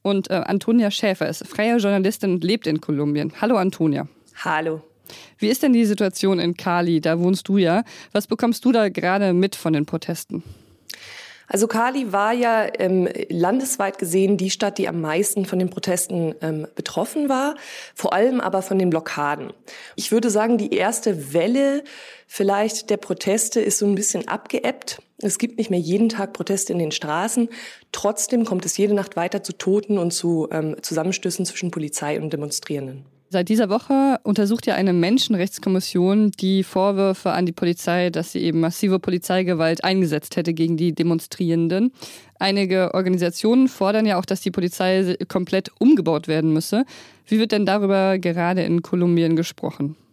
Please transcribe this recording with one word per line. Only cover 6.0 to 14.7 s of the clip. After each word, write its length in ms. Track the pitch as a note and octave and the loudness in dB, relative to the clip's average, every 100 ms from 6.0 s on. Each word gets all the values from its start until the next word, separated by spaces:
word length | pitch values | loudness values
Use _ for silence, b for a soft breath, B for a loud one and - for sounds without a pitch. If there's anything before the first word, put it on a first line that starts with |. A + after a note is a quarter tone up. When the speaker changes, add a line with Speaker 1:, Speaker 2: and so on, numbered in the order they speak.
| G3+ - G3 F#3 | 0 0 0 2
Speaker 1:
in 180 | E3+ E3+ | 0 -2
Cali? 440 | - F3 E3+ E3 | -2 0 2 2
Da 180 | E3+ E3+ | 2 2
wohnst 300 | F3 F#3 - | 2 0 0
du 100 | G3 | 2
ja. 240 | F3 F3+ A#3 B B | 4 2 -2 B B
Was 140 | G#3 - | -4 -2
bekommst 380 | - A#3 A3+ | -2 0 2
du 80 | B3 | 2
da 160 | A#3 G#3 | 4 2
gerade 440 | F3+ F3 F#3+ G3+ | 0 0 2 2
mit 220 | F3+ F#3+ - | 2 2 -2
von 160 | E3 | 0
den 120 | D#3 | 0
Protesten? 600 | D3+ D#3+ - E3+ - - - B B B _ B B B B B B | 0 -4 -6 -8 -8 -10 -10 B B B _ B B B B B B
Speaker 2:
Also 140 | G3 A3+ | 0 0
Cali 460 | A3 A#3+ C4+ A#3+ | 2 0 0 -2
war 200 | G3 G#3 | 0 2
ja, 360 | A#3+ A#3+ A3+ G#3+ - | 2 2 2 0 0
ähm, 300 | F#3 F#3 F3+ - - | 0 2 0 -2 -6
landesweit 720 | F3 F3+ C4 C4+ - G3 G3 | 0 2 0 -2 -4 -4 -4
gesehen 380 | F3+ F3+ F#3+ G3+ | -2 2 2 2
die 140 | F#3 | 0
Stadt, 280 | G3 G#3 | -2 -4